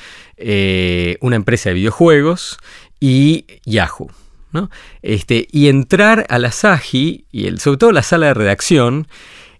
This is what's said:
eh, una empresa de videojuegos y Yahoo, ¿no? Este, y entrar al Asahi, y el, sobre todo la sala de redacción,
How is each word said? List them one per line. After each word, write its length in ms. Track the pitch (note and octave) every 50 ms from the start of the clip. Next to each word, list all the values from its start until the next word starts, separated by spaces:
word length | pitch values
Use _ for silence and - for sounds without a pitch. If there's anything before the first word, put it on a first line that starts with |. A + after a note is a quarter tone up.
| - - - - - _ _
eh, 800 | - - - G#2 G3 - - F#2 - F2+ F2+ F2 - - F2 F2 -
una 140 | - B2+ A#2+
empresa 340 | A2+ F#2+ - B2 A2 - G2+
de 40 | F2+
videojuegos 800 | F2+ G2 A2 G#2 - E3+ E3 D#3 C#3+ C#3+ D#3+ F3 F3 - - - - - - - - - _ _ _
y 440 | C#3+ C3+ B2+ C3+ C#3+ D3+ E3 - - _ - _ _
Yahoo, 440 | - G#2+ G#2+ F2 - - - - - - - - - - - - _
¿no? 180 | - E3 G3+ - - - - - - -
Este, 440 | - - A2 G2 - - A#2+ A#2 - -
y 160 | - D3 C#3+ C#3+
entrar 560 | C3+ C#3 B2+ - D3+ F#3 G#3 G#3+ A3+ A3 - -
al 160 | A#2+ B2 A#2+
Asahi, 800 | A#2+ - - - G#3 F3+ C3 - - - B2+ C#3+ E3+ - - - _
y 160 | - G2+ G2
el, 140 | F#2 F2+ -
sobre 160 | - C#3+ C#3
todo 160 | C#3 A#3 A#3
la 100 | G3+ C#3
sala 260 | - - F3 E3 D#3 C#3+
de 60 | B2+
redacción, 760 | A2 G#2+ G2 G2+ - - - F3 C#3+ A#2+ A#2+ C3 D3+ D#3+ - - - - - - - - - _